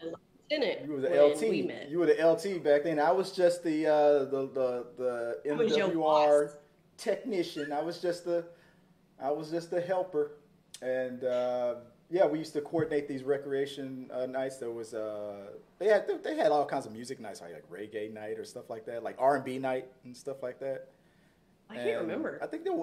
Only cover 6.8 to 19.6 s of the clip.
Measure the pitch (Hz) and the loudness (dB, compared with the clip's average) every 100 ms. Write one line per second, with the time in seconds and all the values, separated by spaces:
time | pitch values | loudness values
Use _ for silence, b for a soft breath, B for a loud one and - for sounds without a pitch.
6.8 | _ - 220 190 262 185 165 156 143 143 | _ -8 -4 -4 -2 -2 -2 -4 -4 -4
7.8 | 165 170 175 170 175 170 170 b b b | -4 -2 -4 -2 -2 -2 -4 b b b
8.8 | b b _ - 135 151 156 170 165 180 | b b _ -8 -4 -4 -4 -6 -2 -4
9.8 | 175 185 175 151 147 - _ _ _ - | 0 -2 0 -2 -2 -6 _ _ _ -8
10.8 | 127 127 127 123 127 123 123 123 123 120 | -4 -2 -2 -4 -2 0 0 0 -2 -4
11.8 | - _ - 175 160 156 156 151 147 165 | -12 _ -4 4 4 2 -4 -6 -2 -2
12.8 | 151 147 143 131 131 139 139 135 139 139 | 0 0 -2 -6 0 -2 0 -2 -2 -6
13.8 | 135 131 123 127 127 131 131 - 117 117 | -10 -10 -8 -6 -4 -4 -4 -6 -8 -8
14.8 | 110 113 107 104 104 101 - - - - | -8 -6 -6 -6 -8 -10 -14 -18 -20 -2
15.8 | 196 - - 349 - 311 156 147 135 139 | 4 4 2 -4 -4 0 4 4 2 -4
16.8 | 113 110 123 131 107 95 85 78 76 90 | -6 -12 -12 -12 -12 -12 -14 -16 -14 -12
17.8 | 107 110 107 107 107 110 101 123 117 113 | -8 -8 -8 -8 -8 -8 -8 -12 -10 -10
18.8 | 123 117 104 - 131 139 127 131 | -8 -6 -6 2 4 4 0 -4